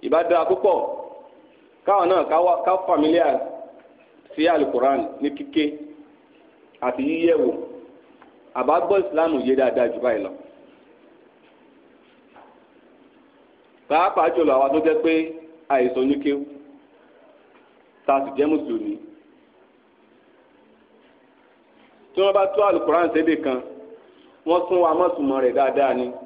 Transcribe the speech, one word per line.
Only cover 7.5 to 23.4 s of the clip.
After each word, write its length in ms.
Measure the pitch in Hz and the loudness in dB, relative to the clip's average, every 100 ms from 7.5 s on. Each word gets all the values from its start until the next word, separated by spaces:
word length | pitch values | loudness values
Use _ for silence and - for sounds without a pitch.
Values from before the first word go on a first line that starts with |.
| - - - - - _ _ - _ - | -2 -10 -16 -20 -20 _ _ -20 _ -14
Àbá 200 | 127 127 147 | -6 0 0
gbọ́ 180 | - 196 | 2 0
Ìsìlámù 380 | 180 151 165 143 | 0 0 0 0
yé 120 | 120 131 | 0 2
dáadáa 320 | 127 131 120 | 2 2 -2
jù 120 | 117 | 0
báyìí 220 | 123 107 | -2 -2
lọ. 80 | 98 - - - - - _ - - _ _ _ _ _ _ _ 69 _ _ _ _ - - _ _ _ _ _ _ _ _ _ _ _ _ _ _ | -4 -10 -20 -20 -20 -20 _ -20 -20 _ _ _ _ _ _ _ _ _ _ _ _ -20 -20 _ _ _ _ _ _ _ _ _ _ _ _ _ _
Pàápàá 380 | 147 185 - 165 | 0 2 2 0
jùlọ 220 | 170 156 | 2 2
àwa 160 | 135 139 | 4 2
tó 80 | 151 | 2
jẹ́ 240 | 156 156 | 2 2
pé 100 | 160 160 160 - - - _ | 2 0 -2 -8 -18 -20 _
àìsàn 340 | 139 123 127 | 0 2 0
oníkéwù, 420 | 131 139 143 143 143 - - - _ _ _ _ - - _ _ _ _ _ _ - | 0 0 -2 -4 -6 -16 -20 -20 _ _ _ _ -20 -20 _ _ _ _ _ _ -2
tá 60 | |
a 60 | 139 | -2
sì 100 | 135 | -2
jẹ́ 140 | 139 147 | -2 0
Mùsùlùmí. 480 | 156 - 110 104 104 - - _ _ _ _ _ _ _ _ _ _ _ _ _ _ _ _ _ _ _ _ _ _ _ _ _ _ _ _ - | 0 -2 -6 -6 -10 -12 -20 _ _ _ _ _ _ _ _ _ _ _ _ _ _ _ _ _ _ _ _ _ _ _ _ _ _ _ _ -10
Tí 60 | - | 0
wọ́n 140 | 196 | 2
bá 80 | 196 190 | 2 0
tú 140 | - | 2
Al-Qur'an 500 | 202 170 - 160 170 | 2 2 2 0 2
sédè 260 | 160 160 | 0 0
kan, 240 | 151 | 0